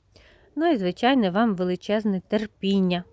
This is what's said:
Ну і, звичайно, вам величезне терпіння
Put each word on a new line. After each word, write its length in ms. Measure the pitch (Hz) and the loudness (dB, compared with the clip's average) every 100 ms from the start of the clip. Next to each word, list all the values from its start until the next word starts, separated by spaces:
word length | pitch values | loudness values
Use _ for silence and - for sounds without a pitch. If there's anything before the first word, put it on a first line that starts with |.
| _ _ - _ _ 294 | _ _ -20 _ _ -2
Ну 140 | 339 | 0
і, 60 | 254 | 0
звичайно, 540 | 180 - 240 269 196 | 0 0 2 2 2
вам 260 | 190 233 180 | 2 0 0
величезне 640 | 180 180 - 208 214 190 - | -2 -4 -2 -2 0 -4 -2
терпіння 760 | 214 214 _ 196 196 185 175 180 | -4 -4 _ -2 2 2 -2 -6